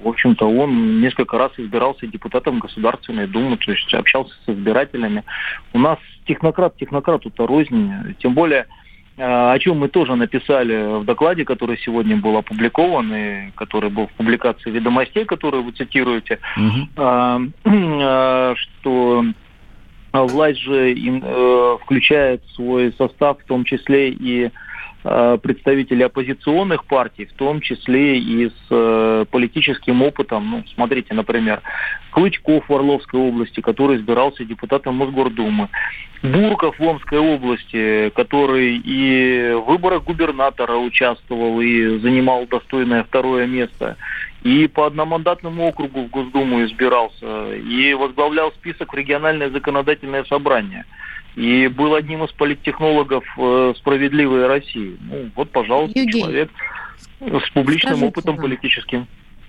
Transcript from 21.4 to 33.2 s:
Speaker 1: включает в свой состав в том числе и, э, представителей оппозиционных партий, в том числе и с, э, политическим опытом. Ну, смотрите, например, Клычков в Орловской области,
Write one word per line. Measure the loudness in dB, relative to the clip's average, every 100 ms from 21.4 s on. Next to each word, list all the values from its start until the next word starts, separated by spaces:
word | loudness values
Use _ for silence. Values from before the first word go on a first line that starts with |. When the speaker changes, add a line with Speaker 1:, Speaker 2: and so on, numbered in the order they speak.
| 4 4 4 0
Speaker 1:
включает | 0 2 4 4 2 -2
в | -6 -8
свой | -2 0 0 0
состав | -2 2 0 0
в | -4
том | -2
числе | -2 -4 2 2 2
и, | -2 -4 -2 -2 -6 -18 -16 -16 -8 -2
э, | 2 4 2
представителей | 0 0 2 2 2 2 2
оппозиционных | 0 -6 -4 0 0 2 -2 0
партий, | 0 0 -6 -14
в |
том | -4 -2 -2
числе | -4 -6 0 2 4 2
и | 0 0 -2
с, | -4 -2
э, | 2 4 4 2 2 0
политическим | 0 0 -2 -4 -4 0 2
опытом. | 2 0 -4 -4 -4
Ну, | -8 -8
смотрите, | -4 -2 -2 -2
например, | -4 -2 0 0 -2 -6 -8 -8 -10 -2
Клычков | 2 2 2 2 0 2
в |
Орловской | 2 2 0 -2
области, | 0